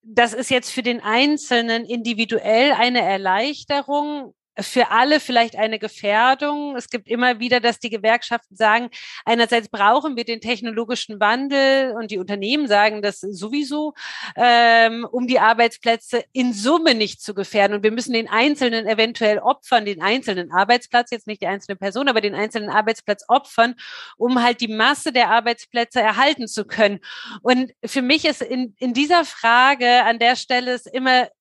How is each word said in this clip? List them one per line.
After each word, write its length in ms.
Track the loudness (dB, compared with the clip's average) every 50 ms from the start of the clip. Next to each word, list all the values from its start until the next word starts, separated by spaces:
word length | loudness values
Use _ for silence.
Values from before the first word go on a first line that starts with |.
das 320 | _ -2 2 2 2 2 0
ist 160 | -8 -4 -2
jetzt 220 | -2 -2 -2 -4
für 120 | -10 -6 -4
den 180 | -4 -6 -4
Einzelnen 840 | -4 -2 0 2 2 2 0 -2 -2 -2 -2 0 0 0 -4 -4 -4
individuell 880 | -6 -8 -6 -6 -6 -4 -4 -4 -2 -2 -4 0 2 2 4 4 4 4
eine 280 | 2 2 2 2 0
Erleichterung, 1300 | 0 0 -2 -2 0 -2 0 0 -2 -4 -6 -10 -6 -4 -4 -4 -2 -2 -4 -2 -2 -4 -6 -8 -10 -14 _ _ _ _ _ -12
für 300 | -12 -2 0 0 0 2
alle 300 | 4 2 4 4 2 0
vielleicht 360 | 0 0 0 0 0 0 -2
eine 220 | -4 -2 -2 -2 -6
Gefährdung. 960 | -8 -12 -12 -6 -4 0 2 2 4 2 2 0 -2 -4 -4 -6 -6 -8 -8
Es 140 | -10 -10 -10
gibt 180 | -12 -12 _
immer 320 | -6 -4 0 0 0 0 -2
wieder, 200 | -2 0 0 2
dass 200 | 2 0 -2 -2
die 100 | -8 -8
Gewerkschaften 680 | -8 -2 2 2 2 0 0 -6 -6 -8 _ _ -4
sagen, 340 | 0 2 2 2 2 0 -4 -12 -16 -18 -18 -18 -8 -2
einerseits 440 | -2 2 2 2 2 2 -2 0 -2
brauchen 460 | -2 2 4 4 4 4 0 -2 -6
wir 100 | -6 -6
den 160 | -6 -8 -8
technologischen 800 | -4 -6 -6 -4 -6 -6 -6 -6 -4 -4 -6 -6 -6 -12 -4 0
Wandel 720 | 2 2 2 0 -2 -2 0 2 2 4 4 2 0 -2 -4
und 140 | -8 -8 -6
die 80 | -6
Unternehmen 500 | -8 -4 -6 -6 -4 -2 -2 0 -2 0
sagen 340 | 2 4 4 4 2 2 -2
das 180 | -4 -4 -4 -6
sowieso, 720 | -10 -10 -10 -10 -10 -6 -4 -6 -4 -4 -4 -4 -4 -6 -8 -10 -16 -14 -14 -12 -14 -12 -2
ähm, 720 | 2 4 4 6 6 6 6 6 6 6 4 2 -4 -8 -6
um 180 | -4 -4 -2
die 120 | 0 2 4
Arbeitsplätze 840 | 4 4 4 4 2 0 0 -2 -2 -2 -2 -2 -4 -6 -6 -6 -6 _
in 220 | _ -2 -2 -2 -2
Summe 420 | -2 0 2 2 4 4 2 2
nicht 260 | 2 0 -4 -4 _
zu 140 | -12 -10 -8
gefährden. 420 | -8 -8 -2 2 2 2 2 0
Und 60 | 0 0
wir 80 | 0
müssen 220 | 0 -2 -6 -2 -2
den 140 | -4 -2
Einzelnen 600 | 0 0 2 2 2 2 0 -2 -2 -2 -2 -2
eventuell 520 | -2 0 0 0 0 0 0 0 2 2 2
opfern, 460 | 0 0 -2 _ _ 0 0 2 2
den 160 | 0 -6 -2
einzelnen 500 | -2 0 0 0 -2 -4 -4 -4 -6 -2
Arbeitsplatz, 600 | 0 0 4 4 2 0 0 _ 0 0 0 0
jetzt 160 | -8 -12 _
nicht 140 | -12 -10 _
die 60 | -4
einzelne 280 | -6 -6 -6 -8 -12 -12
Person, 340 | _ -8 -6 -4 -2 -2 0
aber 120 | 0 0
den 120 | -2 -2 -4
einzelnen 360 | -4 -6 -4 -4 -8 -8 0
Arbeitsplatz 560 | 0 0 0 0 -4 -4 _ -6 -6 -6 0
opfern, 480 | 2 2 2 2 -2 0 0 0 0 0 -8 -16 -18 -16 -18 -18 -20 -6
um 240 | _ -2 0 2 2
halt 180 | 2 2 0 0
die 60 | -4
Masse 440 | -6 -2 0 2 2 0 0 -4 -2
der 180 | 2 2 2 4
Arbeitsplätze 720 | 2 2 2 0 -4 -4 -10 _ -4 -4 -4 _ -2 0
erhalten 460 | 0 0 2 2 2 2 2 -2 -6
zu 180 | -8 -6 -8 -8
können. 340 | -6 2 2 2 2 2 -4 -12 -16 -18 -16 -16 -16 -18 -4 0
Und 280 | 2 2 2 2 -4 _ _ -14
für 160 | -4 -4 -2
mich 240 | 0 2 0 2 2
ist 160 | -2 -2 -2
in, 320 | -6 -6 -4 -6 -6 -8 _ _
in 140 | -6 -4 0
dieser 300 | 0 0 2 2 2 2
Frage 800 | 0 -8 -4 0 2 4 6 6 4 4 2 2 4 4 4 4
an 140 | 2 0
der 180 | 2 2 2 2
Stelle 360 | 0 -2 _ -2 -2 0 -2 -6
es 140 | -6 -8
immer 400 | -8 -6 -2 2 2 4 2 2 0 _ _